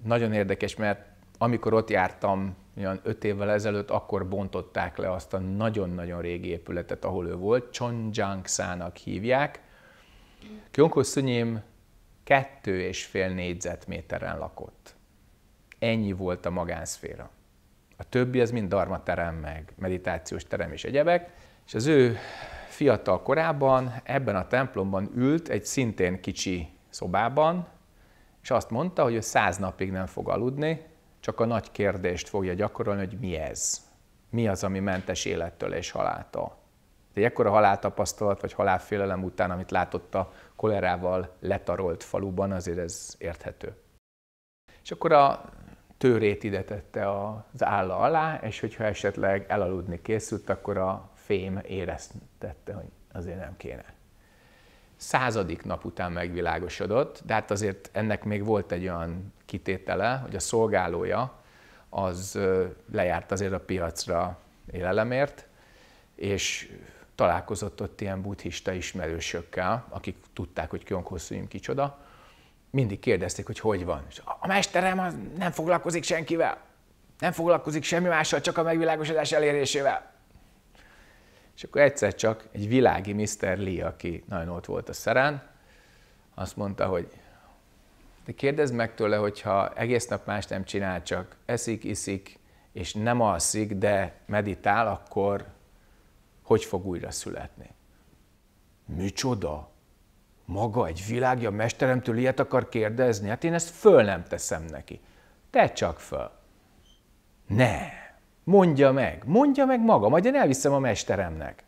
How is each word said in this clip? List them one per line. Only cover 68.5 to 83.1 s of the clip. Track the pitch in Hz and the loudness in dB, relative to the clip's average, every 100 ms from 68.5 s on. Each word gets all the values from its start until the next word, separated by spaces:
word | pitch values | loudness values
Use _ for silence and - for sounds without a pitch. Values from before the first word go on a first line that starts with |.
| - - | -6 -6
ismerősökkel, | 92 82 95 80 82 - 85 85 - 92 117 - | -6 -6 -6 -4 -4 -4 -6 -6 -4 -2 -2 -6
akik | 95 - 90 - | -12 -10 -12 -14
tudták, | - 90 - 80 | -10 -8 -6 -6
hogy | 90 | -8
Kyonghó | - 95 87 92 | -6 -6 -4 -10
Szülim | - 101 98 | -8 -10 -8
kicsoda. | 95 - 131 143 - - - - - - _ _ | -10 -6 -2 -2 -4 -20 -20 -20 -20 -20 _ _
Mindig | 135 120 98 | 0 0 0
kérdezték, | - 98 90 - 101 | 0 0 0 -6 -10
hogy | 107 | -4
hogy | 110 98 87 | -2 -2 -2
van. | 82 - | -6 -6
És | - - | -16 -12
a, | - | -6
a | - | -2
mesterem | 190 185 175 185 185 | 0 2 2 2 0
az | 180 - - 151 | -2 -6 -10 -4
nem | 180 | -4
foglalkozik | - 165 170 170 165 | -2 2 2 2 -2
senkivel. | 143 165 151 165 147 - - _ _ _ _ _ | -2 -2 0 0 0 0 -10 _ _ _ _ _
Nem | 160 | -4
foglalkozik | 165 165 160 - 151 | 0 4 4 4 -4
semmi | - 165 180 | 0 2 4
mással, | 156 160 147 | 4 2 2
csak | 156 170 | 0 0
a | |
megvilágosodás | 165 165 165 156 151 156 147 | 2 4 2 2 0 0 2
elérésével. | 156 151 143 135 147 139 98 - _ _ - - _ _ - - - - - - - - - | 4 4 4 2 2 2 0 -6 _ _ -20 -20 _ _ -20 -20 -20 -20 -20 -20 -20 -20 -18
És | |
akkor | - 139 | -6 4
egyszer | 143 139 101 - | 4 6 0 2
csak | 110 110 - | 0 0 -8
egy | - 104 | -8 2
világi | 127 113 82 95 | 6 6 4 -2